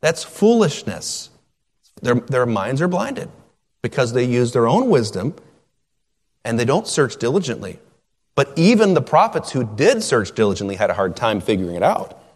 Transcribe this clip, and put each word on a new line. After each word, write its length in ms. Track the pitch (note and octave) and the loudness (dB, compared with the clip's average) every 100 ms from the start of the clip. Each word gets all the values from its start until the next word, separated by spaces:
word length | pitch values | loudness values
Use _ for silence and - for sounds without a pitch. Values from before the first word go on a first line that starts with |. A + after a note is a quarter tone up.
That's 240 | D3+ E3 | 0 -2
foolishness. 1040 | - - G#3 A#3 F#3 - - F2 - - - _ _ _ _ _ _ - | -8 0 4 4 2 0 -10 -10 -10 -12 -14 _ _ _ _ _ _ -10
Their, 120 | B2 B2 | 0 0
their 300 | - C3 B2 | 0 0 0
minds 360 | G#2+ G2 C3+ | 0 -2 -2
are 60 | F3+ | -2
blinded 420 | F3+ A#3 C4+ - - _ _ _ _ | -2 -4 -6 -12 -16 _ _ _ _
because 300 | G2+ - A#2+ | -8 -2 0
they 120 | A#2+ | 0
use 280 | B2 B2 B2 | 0 0 0
their 140 | B2 A#2 | 2 2
own 240 | E3+ B3+ | 2 4
wisdom, 440 | D#3+ G#2+ F#2 A2 F3+ - _ _ _ _ _ _ _ _ _ | 2 0 -4 -6 -8 -20 _ _ _ _ _ _ _ _ _
and 140 | - A#2 | -6 -2
they 60 | |
don't 220 | A#2+ D#3 A3+ | 0 0 -2
search 300 | - C3+ - | -2 -2 0
diligently. 640 | A#2 D#3+ D#3+ A2+ G2 F2 _ _ _ _ _ | -2 -2 -2 -8 -10 -16 _ _ _ _ _
But 160 | - C#3 - | -2 -2 2
even 380 | E3+ A#3 G#3 | 4 6 4
the 80 | E3+ | 2
prophets 500 | B2+ D3+ A3 D#3+ - | 4 4 4 0 -6
who 100 | C3+ | -4
did 400 | A#2 G#2 D#3 B3+ | -4 0 2 2
search 320 | G#3+ B2 G2+ | 2 0 0
diligently 420 | - G#2+ F#2+ G2+ F#2+ | 0 0 0 -4 -2
had 120 | G#2 | -2
a 60 | |
hard 220 | F2+ F#2+ D#2+ | 0 -2 -2
time 260 | A#2 G#2 | -2 -2
figuring 320 | F2+ G#2 F#2 | 0 -2 -2
it 80 | F2 | -2
out. 360 | G#2 A3 - - _ | 0 0 -6 -16 _